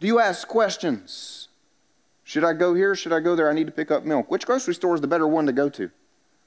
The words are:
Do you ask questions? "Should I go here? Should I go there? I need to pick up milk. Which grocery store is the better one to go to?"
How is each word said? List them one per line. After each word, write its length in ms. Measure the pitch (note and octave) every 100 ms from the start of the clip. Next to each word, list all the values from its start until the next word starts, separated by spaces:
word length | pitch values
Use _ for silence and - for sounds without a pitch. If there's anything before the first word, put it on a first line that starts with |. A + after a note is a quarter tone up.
Do 80 | F#3+
you 100 | A#3
ask 300 | G#3+ F3+ -
questions? 1000 | A3+ G#3 - E3+ A2+ - - - - - _ _ _ _ _ _ _
"Should 180 | - D#3
I 120 | E3
go 180 | E3 F3+
here? 240 | F3 G3 F#3+
Should 160 | E3
I 80 | E3
go 160 | E3 E3+
there? 140 | D#3
I 20 |
need 140 | D#3 D#3
to 60 |
pick 180 | - D#3
up 140 | D3
milk. 260 | D3+ C#3+ -
Which 160 | F#3 -
grocery 280 | B3+ F3+
store 200 | E3+ F3+
is 80 | E3
the 40 | C#3+
better 220 | E3+ D#3
one 160 | D#3+ D3
to 60 |
go 160 | B2+ C#3+
to?" 220 | C3 F#2+ - _ _ _ _